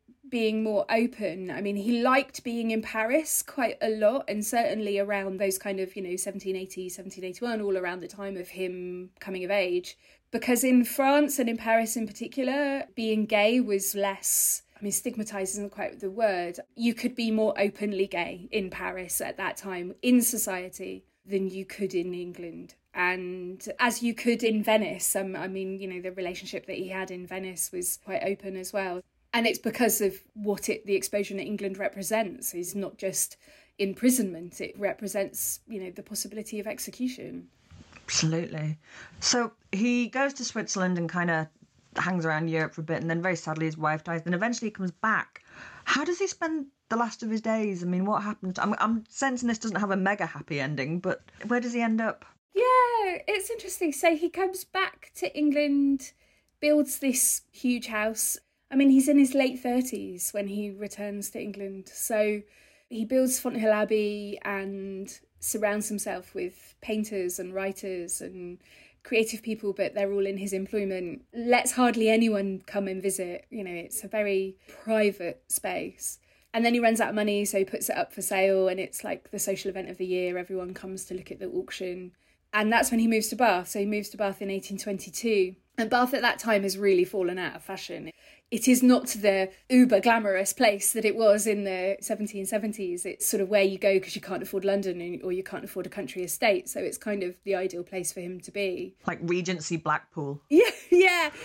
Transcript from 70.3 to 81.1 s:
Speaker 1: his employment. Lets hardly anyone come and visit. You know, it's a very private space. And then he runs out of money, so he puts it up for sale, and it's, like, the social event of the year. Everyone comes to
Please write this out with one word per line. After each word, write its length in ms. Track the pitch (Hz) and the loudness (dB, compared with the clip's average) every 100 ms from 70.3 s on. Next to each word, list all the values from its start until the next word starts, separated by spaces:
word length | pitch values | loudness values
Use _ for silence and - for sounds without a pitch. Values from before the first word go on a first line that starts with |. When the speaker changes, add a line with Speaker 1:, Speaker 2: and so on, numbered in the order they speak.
| 196 | -2
Speaker 1:
his 160 | 196 | -4
employment. 680 | 190 196 214 196 185 175 - - | -4 -4 -2 -2 -4 -6 -10 -12
Lets 400 | 240 233 240 - | -6 4 4 4
hardly 380 | - 247 226 220 | 4 4 4 4
anyone 520 | 226 226 202 196 190 - | 6 4 2 0 -4 -4
come 220 | 202 196 | -4 -2
and 120 | 190 | -2
visit. 460 | 190 190 180 175 - | -2 -2 -4 -8 -10
You 160 | 233 | -10
know, 60 | 185 | -8
it's 340 | 175 170 - | -8 -8 -10
a 40 | 196 | -4
very 480 | 214 208 190 190 190 - - | -2 0 0 0 -6 -20 -14
private 600 | 220 220 208 196 175 - _ | 0 4 4 2 -6 -8 _
space. 680 | - 196 175 170 - - - _ _ _ | -4 -2 -4 -6 -8 -10 -10 _ _ _
And 120 | 226 | 2
then 100 | 233 | 4
he 60 | 240 | 6
runs 200 | 226 226 | 4 4
out 100 | 220 | 2
of 40 | |
money, 300 | 214 208 202 | 2 2 2
so 140 | 202 202 | 2 0
he 60 | |
puts 240 | 196 - - | 0 -2 -2
it 80 | - | -2
up 160 | - | -4
for 80 | - | -4
sale, 480 | - 190 196 190 185 | -2 2 4 4 4
and 120 | 185 | 0
it's, 240 | 180 - | -4 -8
like, 260 | 196 - - | -8 -8 -8
the 80 | 202 | -6
social 320 | 202 196 196 | -2 -2 -4
event 180 | 185 180 | -6 -8
of 100 | 185 | -6
the 80 | 185 | -2
year. 300 | 180 180 180 | 0 0 -4
Everyone 380 | 180 190 180 | -6 -6 -6
comes 300 | 190 190 190 | -10 -10 -10
to 80 | - | -8